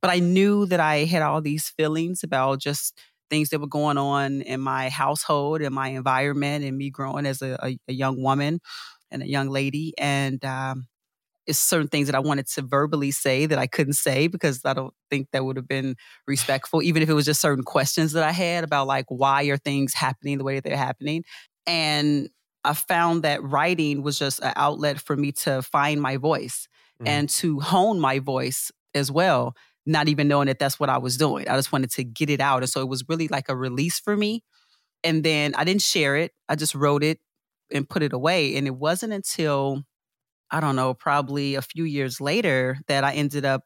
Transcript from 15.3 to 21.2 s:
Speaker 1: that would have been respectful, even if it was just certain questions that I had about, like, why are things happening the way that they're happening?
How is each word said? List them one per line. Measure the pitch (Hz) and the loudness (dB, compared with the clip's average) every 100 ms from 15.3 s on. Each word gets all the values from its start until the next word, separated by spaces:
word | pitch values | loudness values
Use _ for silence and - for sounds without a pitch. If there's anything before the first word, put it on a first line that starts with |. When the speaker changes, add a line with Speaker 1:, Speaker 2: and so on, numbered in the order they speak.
Speaker 1:
that | 135 131 | -2 -2
would | 131 | -4
have | 123 | -4
been | 135 135 120 - - - | -2 -2 -6 -12 -14 -4
respectful, | 139 - 135 - 160 | -2 0 -2 0 0
even | 175 160 | 2 4
if | 156 | 4
it | |
was | 151 | 4
just | 143 147 | 2 2
certain | 156 135 | 2 0
questions | 120 147 139 - 160 | 0 0 2 0 0
that | 160 156 | 2 0
I | |
had | 170 175 175 160 | 0 0 -2 0
about, | 147 135 | 0 2
like, | 135 127 | 0 -2
why | 127 135 139 | 0 4 4
are | 143 139 | 2 0
things | 143 139 139 | 0 0 0
happening | - 131 131 143 139 | 0 -2 -2 -4 -4
the | |
way | 135 135 | -2 -4
that | 139 | -2
they're | 139 | -2
happening? | 127 - 147 160 | -2 -4 -4 -4